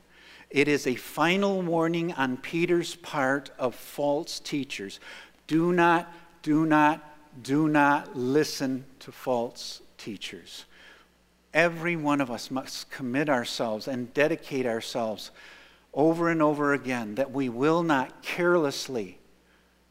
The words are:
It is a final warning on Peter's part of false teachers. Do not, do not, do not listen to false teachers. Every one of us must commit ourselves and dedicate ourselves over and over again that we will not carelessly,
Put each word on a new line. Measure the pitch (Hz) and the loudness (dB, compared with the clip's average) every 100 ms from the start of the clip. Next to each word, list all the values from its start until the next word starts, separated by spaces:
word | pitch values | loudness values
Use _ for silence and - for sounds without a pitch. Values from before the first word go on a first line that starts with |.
| _ - - - - | _ -20 -20 -20 -4
It | 135 147 | 2 4
is | 143 143 | 2 0
a | 120 | -4
final | - - 160 190 202 190 | -6 0 2 4 2 0
warning | 175 165 165 170 170 | 0 0 0 0 -2
on | 165 131 127 | -2 -2 -4
Peter's | - 170 175 175 165 - | -4 -2 2 2 0 -10
part | - 156 131 139 139 - | -6 0 0 0 -4 -6
of | 127 | -6
false | - - - 143 143 175 - | -6 -12 -4 -2 -2 -4 -10
teachers. | - 147 127 - 98 - - - - _ - | -6 -6 -6 -8 -10 -14 -18 -20 -20 _ -2
Do | 156 175 | 2 2
not, | 180 170 170 175 - - _ | 4 4 4 0 -14 -20 _
do | 156 151 160 | 0 2 4
not, | 151 151 160 - - - 131 | 6 6 2 -6 -20 -20 -16
do | 117 147 156 | -2 2 4
not | 151 143 147 - 131 | 6 6 4 -2 -4
listen | 123 143 147 - 135 131 131 - | 2 2 2 -2 -4 -4 -8 -20
to | - | -20
false | - - 123 120 - - - - - | -10 -2 -2 -2 -8 -14 -14 -18 -16
teachers. | - 98 - 92 85 - - - - - _ _ _ _ _ | -12 -12 -12 -14 -16 -20 -20 -20 -20 -20 _ _ _ _ _
Every | 151 170 165 165 170 | 2 2 2 -4 -2
one | 147 143 | 0 0
of | 131 | 0
us | 113 - | -4 -6
must | 131 - - - | -8 -8 -14 -14
commit | - 127 131 151 | -10 -4 -2 2
ourselves | 127 - - 120 107 139 | 0 0 -4 -4 -4 -6
and | 127 120 | -8 -6
dedicate | - 151 160 - 139 123 | 0 0 0 -4 -4 -2
ourselves | 113 - 131 110 104 - - - - - _ _ | -2 -4 -4 -4 -6 -12 -18 -20 -20 -20 _ _
over | 139 156 165 170 | 2 2 4 0
and | 165 | 4
over | 151 147 143 | 2 4 2
again | 143 123 123 110 107 | 0 0 -4 -4 -4
that | 135 | -4
we | 135 131 | -2 -4
will | 117 147 165 | 0 2 2
not | 170 139 131 - | 2 0 0 -8
carelessly, | - - 175 175 143 135 - 123 92 - _ _ _ _ _ _ _ | -10 -2 2 4 2 -2 -6 -6 -8 -12 _ _ _ _ _ _ _